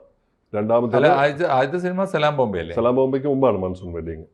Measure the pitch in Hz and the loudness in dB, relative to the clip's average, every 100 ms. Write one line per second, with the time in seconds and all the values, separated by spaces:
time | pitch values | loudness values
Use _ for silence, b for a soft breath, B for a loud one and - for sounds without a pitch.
0 | - _ _ _ _ 107 107 117 120 127 | -10 _ _ _ _ -6 0 2 2 2
1 | 147 175 147 143 170 131 139 175 180 180 | 4 4 2 0 0 0 0 -2 -4 -4
2 | 190 165 151 147 117 92 82 85 117 127 | -2 0 0 0 0 -2 -4 0 0 2
3 | 135 135 143 135 131 101 92 90 92 82 | 2 0 -2 2 2 2 -2 -6 -10 -10
4 | 80 80 85 | -10 -12 -16